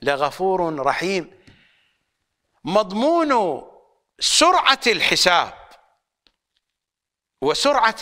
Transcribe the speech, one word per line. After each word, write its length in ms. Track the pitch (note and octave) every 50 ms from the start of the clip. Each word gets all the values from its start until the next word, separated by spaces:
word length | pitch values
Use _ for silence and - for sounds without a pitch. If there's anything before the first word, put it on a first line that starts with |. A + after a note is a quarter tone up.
لغفور 840 | - C3+ C#3+ C3+ D3 C#3+ - - F#3 F#3+ F#3+ F#3 F3 E3 D#3+ C#3+ C3
رحيم". 580 | C#3 C3 - E3 F#3 G3 F#3 D3+ - - - _ - - _ _ _ _ _ _ _ _ _ _ _ _ _ _ _ _ _ _ _ _ _ -
مضمون 1000 | C3+ F#3 G#3+ G#3+ F3+ F#3+ G#3+ B3 D4+ E4+ E4+ D#4+ D4 C4+ A#3 G3+ E3+ C#3 - - - - - _ _ _ _ _ _ _ -
سرعة 640 | - - - - D4+ E4+ F#4 E4+ - - C4+ - - A#3+
الحساب 720 | G#3 D#3+ - - F#3 - - F3+ F3 E3 C3 G2+ - - - - - - _ _ _ _ _ _ _ _ _ _ _ _ _ _ _ _ _ _ _ _ _ _ _ _ _ _ _ _ _ _ _ -
وسرعة 540 | C3 C#3+ D3+ - - C#4 C#4+ C4 A3+ A3 A3 -